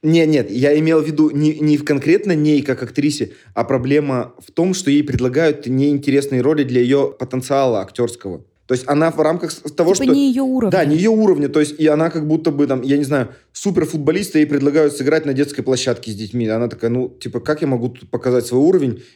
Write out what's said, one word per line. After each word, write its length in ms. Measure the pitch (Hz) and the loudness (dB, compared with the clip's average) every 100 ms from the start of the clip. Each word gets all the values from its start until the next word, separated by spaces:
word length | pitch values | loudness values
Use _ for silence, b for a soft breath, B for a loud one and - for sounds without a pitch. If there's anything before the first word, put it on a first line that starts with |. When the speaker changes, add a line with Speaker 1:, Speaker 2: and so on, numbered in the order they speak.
Speaker 1:
Не, 220 | 151 165 156 | 2 2 4
нет, 240 | 151 101 | 2 0
я 260 | 107 143 151 | 0 2 2
имел 200 | 156 160 | 4 2
в 60 | 147 | 0
виду 240 | 151 151 | 0 0
не, 300 | 143 151 151 | 2 0 0
не 160 | 151 147 | 0 0
в 80 | |
конкретно 480 | 143 143 139 185 208 | 0 -2 2 0 2
ней 280 | 165 151 147 | 0 2 2
как 200 | 139 127 | 0 -4
актрисе, 520 | 127 - 143 147 110 B B | -4 -2 -2 -2 -6 B B
а 80 | - | -6
проблема 680 | 117 135 127 143 147 127 - - | -2 -2 2 0 0 -4 -6 -12
в 60 | - | -10
том, 240 | - 175 | -2 -2
что 160 | 185 - | 0 0
ей 140 | 143 | 0
предлагают 640 | 147 120 127 127 160 147 123 | 2 -2 0 0 0 0 -2
неинтересные 720 | 131 143 143 143 139 139 131 | 0 0 0 0 0 0 0
роли 240 | 127 156 | 0 0
для 160 | 131 123 | 0 2
ее 320 | 123 139 139 | 2 2 0
потенциала 680 | - 131 131 120 139 131 110 | -4 -8 -6 -2 0 2 0
актерского. 640 | 95 - 120 - 98 87 - _ _ | -4 -4 -4 -4 -12 -12 -16 _ _
То 80 | |
есть 140 | 127 - | -4 0
она 240 | 143 160 | 2 2
в 80 | 156 | 2
рамках 320 | 151 170 170 | 0 0 -6
с-, 80 | - - | -10 -14
того, 240 | - 170 | -2 0
Speaker 2:
Типа 100 | 170 262 | 2 2
Speaker 1:
что 60 | |
Speaker 2:
не 160 | 269 277 | 2 2
ее 140 | 254 | 0
уровня. 280 | 269 262 226 | 0 0 2
Speaker 1:
Да, 120 | 185 | 2
не 120 | 151 156 | 2 2
ее 160 | 202 | 2
уровня. 360 | 220 214 160 143 | 2 2 2 2
То 120 | 160 | 0
есть 180 | 147 - | 0 0
и 80 | 156 | 0
она 240 | 151 165 | 2 0
как 160 | 165 151 | -2 -2
будто 240 | 156 156 | 0 0
бы 160 | 143 143 | 0 0
там, 160 | 131 | 0
я 140 | 123 143 | 0 0
не 60 | |
знаю, 240 | 139 143 117 B B | 0 -2 -4 B B
суперфутболиста, 840 | - 202 180 156 160 143 175 208 156 | -6 -2 0 -2 -2 -2 -2 0 2
ей 60 | 151 | 2
предлагают 460 | 143 139 147 151 147 | 2 2 2 2 0
сыграть 280 | 131 156 | 0 0
на 100 | 151 | 0
детской 280 | 131 143 - | -2 -2 -2
площадке 480 | 127 127 - 117 - | -2 -2 -2 -4 -6
с 60 | 104 | -10
детьми. 320 | 107 120 113 | -8 -4 -2
Она 180 | 110 120 | -2 -4
такая, 240 | - 117 | -4 -4
"Ну, 180 | 123 127 | -2 -4
типа, 300 | - 123 120 | -8 -10 -8
как 240 | 117 151 | -4 -4
я 60 | 151 | -2
могу 200 | 127 120 | -2 -4
тут 220 | - - | -8 -10
показать 340 | - 127 123 | -6 0 0
свой 160 | 120 123 | 0 2
уровень, 400 | 151 185 139 117 B | 4 2 0 -6 B